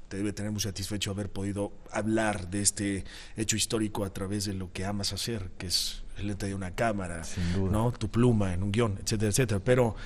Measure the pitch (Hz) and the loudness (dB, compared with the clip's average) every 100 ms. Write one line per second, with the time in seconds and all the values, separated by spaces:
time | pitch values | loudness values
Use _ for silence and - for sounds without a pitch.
0 | - 98 104 95 104 104 101 92 95 104 | -10 -4 -4 -4 -4 -2 -4 -4 -4 -4
1 | 104 98 101 101 98 101 101 - - - | -4 -4 -4 -4 -4 -2 -4 -6 -8 -4
2 | 107 110 110 101 87 101 101 - 101 98 | 2 2 2 -2 -4 0 0 2 0 -2
3 | - - - - 107 107 - 113 107 110 | -4 -10 -8 -4 0 0 0 0 0 -2
4 | 95 - 95 104 101 95 90 - 95 101 | -4 -4 -2 -2 -2 -4 -6 -4 -4 -2
5 | 98 101 - 110 92 - 90 - - - | -2 -4 -4 -4 -6 -8 -2 0 0 -4
6 | - - 101 95 98 98 92 87 117 104 | -8 -4 -4 -2 -2 -2 -4 0 0 0
7 | 87 85 78 95 85 95 95 104 120 - | -2 -4 -4 -2 0 2 2 4 2 0
8 | 104 113 123 110 95 87 101 110 113 95 | 0 6 6 6 4 2 2 2 2 0
9 | - 107 107 104 117 101 127 127 117 - | -2 2 4 4 2 2 6 6 6 0